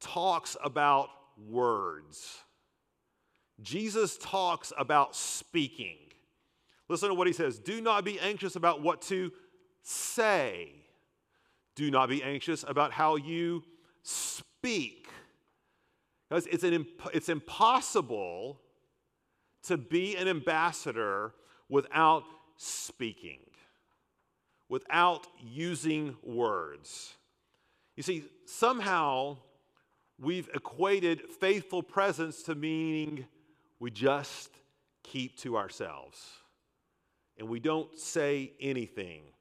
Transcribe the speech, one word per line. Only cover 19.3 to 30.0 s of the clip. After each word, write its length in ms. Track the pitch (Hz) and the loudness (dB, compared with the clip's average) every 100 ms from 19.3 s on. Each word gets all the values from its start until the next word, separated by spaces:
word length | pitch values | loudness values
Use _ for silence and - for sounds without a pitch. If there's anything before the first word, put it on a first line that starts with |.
| _ _ _ | _ _ _
to 120 | - 170 | -2 -2
be 400 | 117 170 190 185 | 0 0 0 0
an 120 | 185 | 0
ambassador 1080 | 165 151 160 170 - 151 113 107 98 110 - _ _ - | 0 2 2 2 0 -4 -2 0 -2 -4 -8 _ _ 0
without 540 | 139 - 151 160 160 - - _ - | 2 2 6 6 6 2 -16 _ -16
speaking, 840 | - - - - 117 98 85 67 69 _ _ _ _ _ _ _ _ _ _ _ - | -10 -8 -10 -8 -8 -8 -16 -20 -20 _ _ _ _ _ _ _ _ _ _ _ -6
without 580 | 127 - 160 175 160 - - | -6 0 4 4 4 -4 -20
using 720 | 120 127 170 151 156 151 151 123 | -14 -6 -4 -2 -2 -2 -4 -8
words. 920 | - 117 117 95 78 73 - - - - _ _ _ _ _ _ _ - | -6 0 2 0 -4 -10 -16 -16 -16 -20 _ _ _ _ _ _ _ -8
You 80 | |
see, 200 | 165 170 147 - - | -4 -4 -6 -18 -16
somehow 920 | - 233 247 196 175 151 131 139 135 - _ _ _ _ _ | 2 4 4 2 2 2 0 -2 -6 -16 _ _ _ _ _